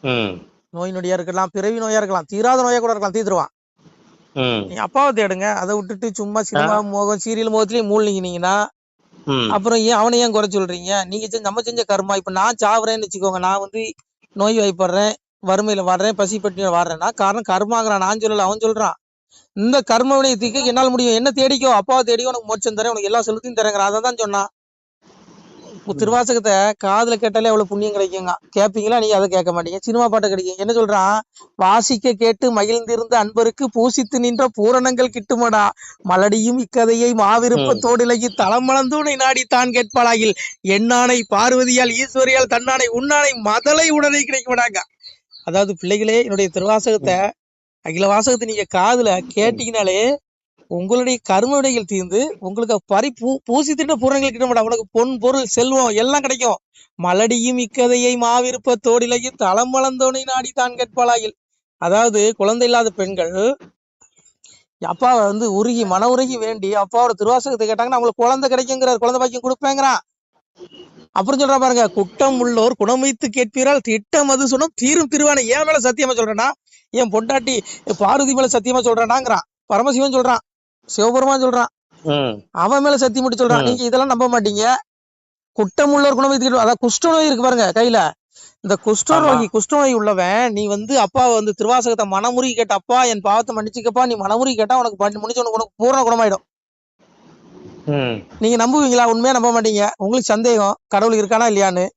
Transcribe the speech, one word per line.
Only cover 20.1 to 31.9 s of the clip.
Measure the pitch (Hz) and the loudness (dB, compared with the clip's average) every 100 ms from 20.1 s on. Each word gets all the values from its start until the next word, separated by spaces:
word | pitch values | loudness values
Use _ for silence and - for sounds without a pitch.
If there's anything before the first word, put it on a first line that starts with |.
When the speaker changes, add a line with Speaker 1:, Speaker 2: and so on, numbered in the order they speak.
| 269 | 2
Speaker 2:
வினையை | 269 240 | 2 0
தீர்க்க | 233 233 | -4 -4
என்னால | 247 240 262 | -2 0 0
முடியும், | 247 247 | 2 0
என்ன | 226 262 262 | 2 0 0
தேடிக்கோ, | 269 269 262 | 0 2 2
அப்பாவை | 220 196 262 240 | 2 2 0 2
தேடிக்கோ, | 233 254 | -2 -2
உனக்கு | 247 220 | -6 -6
மோட்சம் | 220 233 214 | -4 -4 -4
தரேன், | |
உனக்கு | 226 226 | -4 -4
எல்லா | 202 233 | -2 -2
செல்வத்தையும் | 220 220 254 226 214 | -2 -6 -6 -2 -2
தரேங்கிறான். | 202 196 | 0 0
அதை | 214 | 0
தான் | 233 240 | -4 -4
சொன்னான். | 214 202 202 _ _ _ _ _ _ _ - - - - - 196 - | -4 -2 -4 _ _ _ _ _ _ _ -20 -20 -20 -20 -20 -20 -12
உ-, | |
Speaker 1:
ம். | 156 | -4
Speaker 2:
திருவாசகத்தை | 208 240 233 240 214 196 202 214 | 0 0 0 0 2 2 2 0
காதுல | 196 202 233 226 | -2 0 0 0
கேட்டாலே | 220 214 226 | 0 0 2
அவ்வளவு | 214 196 | 2 0
புண்ணியம் | 202 208 202 | -2 -4 -2
கிடைக்குங்க. | 196 190 185 175 _ - | -2 -4 -6 -6 _ 0
கேப்பீங்களா? | 202 202 214 240 | 0 0 0 0
நீங்க | 220 202 | 2 2
அதை | 190 | 2
கேட்க | 185 175 | 0 0
மாட்டீங்க. | 175 170 190 | -2 -4 -8
சினிமா | - 226 240 | -4 0 2
பாட்டை | 214 202 | 2 0
கிடைக்கும். | 190 185 185 | -2 -6 -6
என்ன | 202 | -2
சொல்றான்? | 233 220 208 190 214 - _ - - | 0 2 2 2 0 -4 _ -20 -2
"வாசிக்க | 190 214 226 | 2 4 2